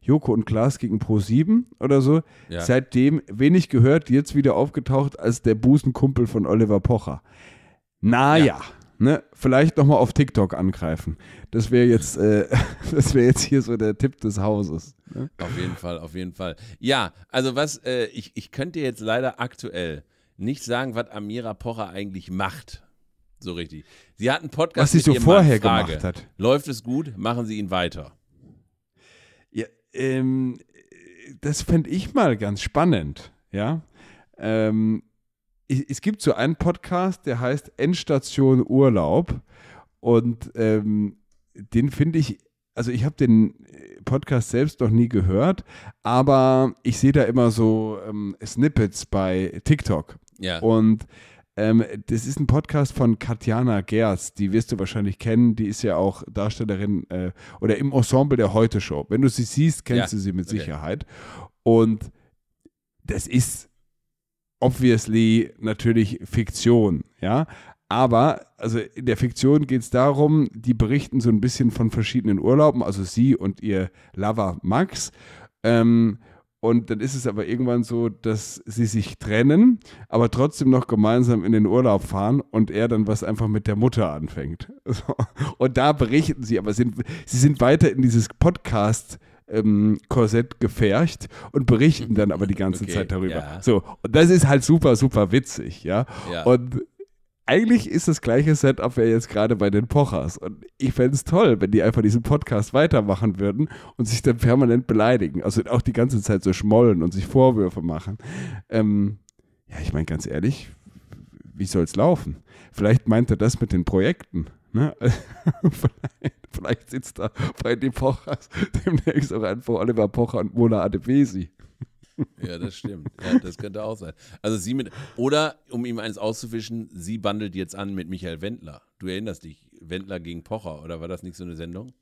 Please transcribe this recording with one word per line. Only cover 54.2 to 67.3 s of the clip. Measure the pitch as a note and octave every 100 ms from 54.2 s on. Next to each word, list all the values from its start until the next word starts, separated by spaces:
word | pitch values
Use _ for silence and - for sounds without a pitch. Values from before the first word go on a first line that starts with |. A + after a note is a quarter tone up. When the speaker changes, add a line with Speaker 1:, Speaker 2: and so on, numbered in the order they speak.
| -
Speaker 1:
die | - G2+
wirst | G#2+ A2+
du | A2
wahrscheinlich | F#2+ A2 G2+ G2
kennen, | A#2 A2+ A#2+
die | A2+ G#2+
ist | G#2
ja | A2+ E2
auch | F#2+ G2 -
Darstellerin, | A2 G#2 - G#2+ F#2+ G2+ G2 -
äh, | F2+ F2+ - - -
oder | G#2+ -
im | C#3
Ensemble | C3+ A#2+ C3 C#3+ B2+
der | G#2
Heute-Show. | G#2 A#2 G#2 - D2 C#2+
Wenn | A#2
du | C3+
sie | -
siehst, | A2+ - D#3+ -
kennst | - A#2+ F#2+
Speaker 2:
Ja. | G#2+
Speaker 1:
du |
sie | G2
mit | F2+ E2+
Speaker 2:
Okay. | G#2+
Speaker 1:
Sicherheit. | D2+ D2 D2+ G#2+ - - - - - _
Und | - A#2 A2+ G#2 - _ _ _ _ _ _ _ _ _
das | - G2 -
ist | B2+ - - - _ _ _ _ _ _ _ _ _
obviously | B2+ B2 B2+ A2 - A2 A2+ A2+ - -
natürlich | A2 G#2+ A#2 A2+ G2+ -
Fiktion, | - - G#2 - A#2 A#2+ G#2 D#2+ - _
ja. | F#2